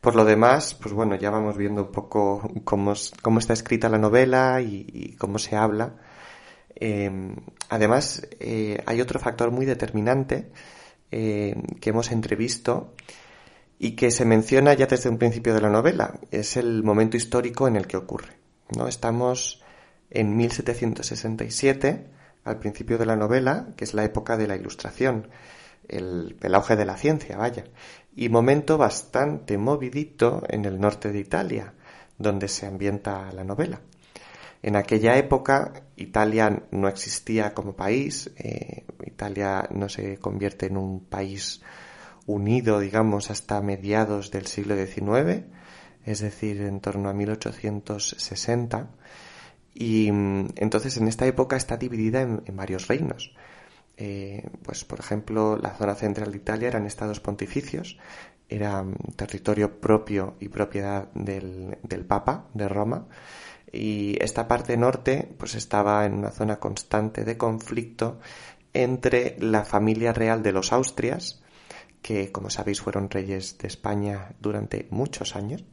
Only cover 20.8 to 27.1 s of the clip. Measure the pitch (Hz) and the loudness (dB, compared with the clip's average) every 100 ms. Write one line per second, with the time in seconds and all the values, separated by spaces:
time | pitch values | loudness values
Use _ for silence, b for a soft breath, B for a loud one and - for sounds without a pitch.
20.8 | 117 - - 113 110 110 113 - 135 135 | -2 -2 -6 -6 -4 -4 -4 2 2 4
21.8 | 135 - - B B B 117 110 104 104 | 2 0 -8 B B B -8 -6 -6 -8
22.8 | 113 113 113 110 107 127 127 180 - - | -2 0 2 2 4 4 2 0 -4 -10
23.8 | 104 107 107 110 107 113 107 95 - - | -4 0 0 -2 -2 0 0 -2 -6 -10
24.8 | - - 131 117 104 B B B B B | -10 0 0 0 -6 B B B B B
25.8 | - - 92 90 82 - 98 95 104 107 | -10 -8 -4 -6 -6 -6 4 4 6 2
26.8 | 101 98 143 | 2 0 0